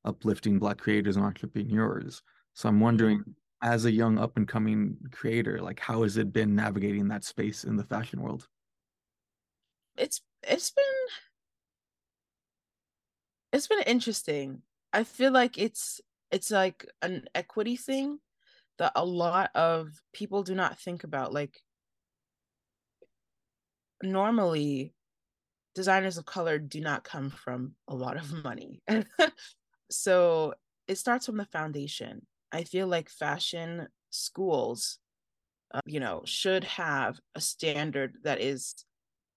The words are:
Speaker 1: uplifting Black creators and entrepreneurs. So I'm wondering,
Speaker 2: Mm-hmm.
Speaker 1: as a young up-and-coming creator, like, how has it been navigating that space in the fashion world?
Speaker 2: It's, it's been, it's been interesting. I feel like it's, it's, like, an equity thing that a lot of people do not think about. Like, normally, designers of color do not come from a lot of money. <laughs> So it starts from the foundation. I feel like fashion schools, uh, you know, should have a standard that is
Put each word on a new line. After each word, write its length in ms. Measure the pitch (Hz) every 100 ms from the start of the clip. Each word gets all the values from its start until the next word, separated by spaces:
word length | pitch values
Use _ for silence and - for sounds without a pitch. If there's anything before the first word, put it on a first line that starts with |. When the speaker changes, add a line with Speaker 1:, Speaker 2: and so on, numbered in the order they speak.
Speaker 1:
uplifting 540 | 110 - 110 101 110 98
Black 180 | 104 98
creators 380 | - 107 101 98
and 80 | 101
entrepreneurs. 960 | 95 - - 104 110 110 - - - _ _ _
So 140 | - 107
I'm 120 | 104
wondering, 400 | 117 113 110 104
Speaker 2:
Mm-hmm. 120 | - - _ -
Speaker 1:
as 220 | 117 117 117
a 60 |
young 260 | 110 113 110
up-and-coming 800 | 113 - 101 113 107 107 104 - 131
creator, 480 | - 113 117 104 92
like, 180 | 90 -
how 220 | - 113
has 120 | 107 107
it 140 | 101
been 220 | 110 107 104
navigating 520 | 107 98 101 101 101
that 160 | 104
space 400 | - - 107 107
in 120 | - 110
the 80 |
fashion 380 | - 104 120 -
world? 260 | 113 - - _ _ _ _ _ _ _ _ _ _ _ _ _ _ -
Speaker 2:
It's, 240 | 294 - _ _
it's 280 | - 339 -
been, 140 | - 554 539 508 - - _ _ _ _ _ _ _ _ _ _ _ _ _ _ _ _ _ _ _ _ _ -
it's 160 | 277 -
been 140 | 415
interesting. 800 | - 240 233 208 - 147 139 131 - _ _
I 120 | 208
feel 280 | 226 - 262
like 260 | 254 247 -
it's, 420 | 233 - - - _ _ -
it's, 200 | 190 -
like, 360 | 208 190 - - -
an 240 | 175 175 -
equity 420 | 165 180 220 214 247
thing 420 | - 269 277 294 _ _ _ _ _ -
that 140 | 165 -
a 80 |
lot 460 | 180 175 170 175 -
of 480 | - 165 165 156 151 _
people 300 | - 208 202
do 120 | 190
not 240 | 190 175 -
think 260 | - 175
about. 280 | 160 143 127
Like, 300 | 143 143 - _ _ _ _ _ _ _ _ _ _ _ _ _ _ _ _ _ _ _ _ _ _ _ -
normally, 920 | 190 190 208 233 180 156 147 135 143 _ _ _ _ _ _ _ _
designers 440 | 185 185 190 190 170
of 60 |
color 340 | - 190 165 151
do 220 | 147 151
not 240 | 156 139
come 260 | - 151 139
from 460 | - - 127 135 - -
a 60 |
lot 220 | 135 127 156
of 160 | 147 160
money. 380 | 143 - - - -
<laughs> 40 | 220 208 - 320 - - _ _ _ -
So 640 | - 196 180 175 165 156 - _ _ -
it 80 | 190
starts 300 | 247 247 -
from 100 | 214
the 80 |
foundation. 800 | 202 160 156 147 143 - - - - _ -
I 120 | 160
feel 220 | 170 185 185
like 220 | 175 156
fashion 800 | - 147 147 - 170 165 170 - _ _
schools, 880 | - - - 190 139 117 120 - - _ _ _ _ _ _ _
uh, 80 | 131 151
you 140 | 151
know, 220 | 120 80
should 400 | - - 190 185
have 560 | 185 - 165 139 117 - _
a 60 | -
standard 800 | - - 160 147 156 139 131 -
that 160 | 151 120
is 440 | 123 131 - - - _ _ _ _